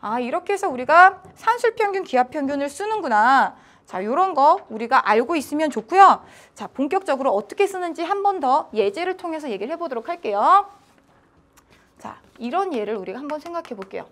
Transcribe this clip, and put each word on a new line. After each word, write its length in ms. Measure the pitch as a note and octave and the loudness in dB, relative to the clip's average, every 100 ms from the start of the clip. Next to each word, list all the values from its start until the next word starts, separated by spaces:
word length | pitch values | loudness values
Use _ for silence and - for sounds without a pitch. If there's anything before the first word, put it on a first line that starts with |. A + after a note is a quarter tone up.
아, 180 | - A#3 | -6 -6
이렇게 340 | A#3+ E4 F4 | -4 -6 -4
해서 160 | G4 F#4+ | -2 -2
우리가 520 | B3+ B3 E4 F#4 G4 - - | -4 4 8 8 6 -18 -6
산술평균, 680 | - A#4+ A#4+ A4+ G#4 F#4+ | -2 0 0 0 -2 -2
기하평균을 680 | F4 B3+ B3 D#4 C#4 C#4+ C#4 | -2 0 0 -2 -4 -4 -6
쓰는구나. 840 | C#4+ G#4 A4 D#4+ G#3+ A3+ C4+ G3 - _ _ _ | -6 -6 -4 0 2 4 4 2 -4 _ _ _
자, 180 | F#3 | -8
요런 300 | G#3 C#4 F#4+ | -4 0 0
거 320 | D4+ C#4 F#4 - | 2 4 4 -2
우리가 400 | A3 A3+ B3+ - | -10 0 0 4
알고 260 | G#3+ C4+ E4+ | 2 2 -4
있으면 340 | B3 D4 D#4 | -2 -2 -2
좋고요. 540 | A3+ G#3+ F#4 F#4+ G#3 - - - - | -4 -2 6 8 6 -2 -20 -20 -16
자, 120 | G3+ | -14
본격적으로 640 | - C#4 F4+ F#4+ C4+ C4+ | -6 -2 -2 -2 -2 0
어떻게 360 | G3+ - - G4 | -2 -4 -2 -2
쓰는지 360 | F#4+ F4 D#4+ | -2 -8 -6
한 200 | E4 G4+ | -4 -2
번 160 | G4+ F#4+ | -2 0
더 300 | C4+ C4+ - | 0 0 0
예제를 440 | G#3+ - - F4+ F#4 | -2 0 0 -6 -6
통해서 320 | F4 D#4+ D4 | -8 -8 -8
얘기를 220 | G3+ G#3+ | -8 -8
해보도록 340 | E4 E4+ A#3+ A3+ | -8 -8 -8 -8
할게요. 640 | E4+ A#3 G3+ C4 F#4+ G4 - _ _ _ _ _ _ _ _ _ _ _ _ | -8 -4 0 4 4 2 -14 _ _ _ _ _ _ _ _ _ _ _ _
자, 200 | G#2+ - _ - | -18 -18 _ -12
이런 360 | A#3+ E4 G4 | -6 -4 -2
예를 220 | C4 G#3 G#3+ | -4 -4 -6
우리가 240 | F#3 G#3+ | -8 -10
한번 200 | C#4+ D4+ | -10 -10
생각해 300 | E4+ E4+ E4 | -8 -10 -10
볼게요. 360 | G#3 F#3 F#3+ D#3+ | -14 -12 -14 -14